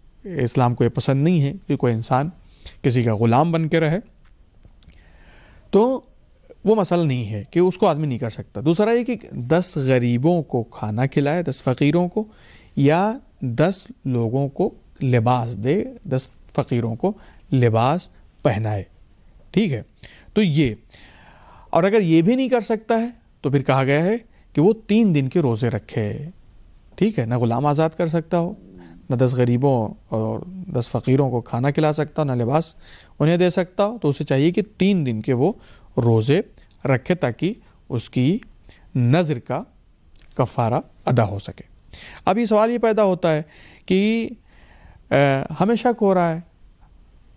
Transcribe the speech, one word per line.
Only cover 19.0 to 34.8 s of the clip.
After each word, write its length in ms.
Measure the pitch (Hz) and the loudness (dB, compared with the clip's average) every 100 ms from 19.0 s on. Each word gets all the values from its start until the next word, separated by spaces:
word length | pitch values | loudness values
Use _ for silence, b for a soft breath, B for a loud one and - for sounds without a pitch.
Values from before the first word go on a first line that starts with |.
| - - - - - | -20 -20 -20 -20 -4
ٹھیک 220 | 185 214 | -2 0
ہے؟ 100 | 113 - _ B B B | -2 -8 _ B B B
تو 100 | 208 | 0
یہ، 320 | 196 147 135 104 - B B B B B B B B | 2 2 0 -2 -14 B B B B B B B B
اور 120 | 165 | 0
اگر 180 | 190 220 | 2 2
یہ 220 | 175 160 | 4 4
بھی 120 | 170 | 4
نہیں 140 | 254 254 | 2 0
کر 120 | 240 | -2
سکتا 420 | 214 220 220 226 | -2 -6 -2 -2
ہے 40 | 240 240 _ _ | -2 -10 _ _
تو 100 | 135 | -2
پھر 120 | 139 | 0
کہا 220 | 131 131 | 2 0
گیا 200 | 131 143 | 2 2
ہے 120 | 180 226 - b b | 0 -2 -6 b b
کہ 80 | 143 | 2
وہ 120 | 180 220 - | 2 2 0
تین 280 | 214 214 | 2 4
دن 140 | 147 131 | 2 0
کے 120 | 180 | 0
روزے 280 | 139 110 120 | 0 0 -2
رکھے، 500 | 110 - 120 104 110 151 - - - - - - | -4 -6 -6 -6 -6 -12 -16 -20 -20 -20 -20 -20
ٹھیک 240 | - 214 214 | -2 -2 0
ہے؟ 80 | 113 | -2
نہ 80 | |
غلام 320 | 123 117 120 147 | 0 0 0 0
آزاد 240 | 143 160 | 2 0
کر 160 | - 165 | -2 -2
سکتا 320 | 165 160 175 | -2 -2 -2
ہو، 160 | 175 214 - - B B - | -2 -6 -18 -20 B B -4
نہ 40 | |
دس 200 | 127 127 | 2 2
غریبوں 540 | 127 123 120 139 127 104 - - | 2 2 2 2 2 -2 -8 -8
اور 320 | 110 110 110 180 | -4 -4 -6 -10
دس 420 | 190 185 127 - | -14 -6 -6 -4
فقیروں 400 | 117 - 135 135 | -4 0 2 2
کو 100 | 117 | -2
کھانا 300 | - 120 139 | -4 -2 -2
کھلا 220 | 143 156 | 0 0
سکتا 300 | 151 147 - | -2 -4 -4
ہو، 40 | 143 | -4
نہ 160 | 123 | -2
لباس 320 | 113 151 - - B B B B | 0 -2 -2 -12 B B B B
انہیں 180 | 147 170 | 2 4
دے 140 | 180 | 2
سکتا 360 | 190 175 - 208 | 0 -4 -2 -2
ہو، 120 | 240 | 0
تو 100 | 147 | -2
اسے 160 | 139 | -2
چاہیے 260 | 147 135 160 | -2 2 2
کہ 120 | 185 202 | 0 -4
تین 300 | - | 0